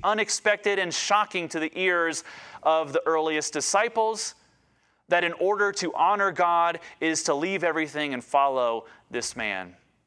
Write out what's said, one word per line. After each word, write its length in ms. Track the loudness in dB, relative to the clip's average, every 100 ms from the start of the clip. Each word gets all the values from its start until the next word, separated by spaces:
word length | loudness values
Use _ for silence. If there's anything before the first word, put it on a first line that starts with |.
unexpected 720 | 0 0 -2 0 0 0 0 0
and 160 | -2
shocking 540 | -2 0 2 2 -4 -6
to 100 | -4
the 140 | -4
ears 480 | -2 0 0 0 -4 -10 -18 -18 -4
of 300 | 2 2 2
the 100 | -2 0
earliest 460 | 0 0 -2 -2
disciples, 840 | -4 0 0 0 0 -2 -2 -8 -10 _ _ _ _ _ _ 0
that 160 | 2
in 80 | 2
order 400 | 0 2 4 2
to 200 | 0 -2 2
honor 340 | 4 4 2
God 480 | 2 2 4 2 -2 -10 -2
is 240 | 0 0
to 100 | 0
leave 300 | 0 0 0
everything 500 | 0 0 -2 -4 -4
and 80 | -6
follow 640 | 0 2 2 2 0 -2 -6 -20 -10
this 240 | -8 -6
man. 400 | -6 -6 -6 -10 -18 _ _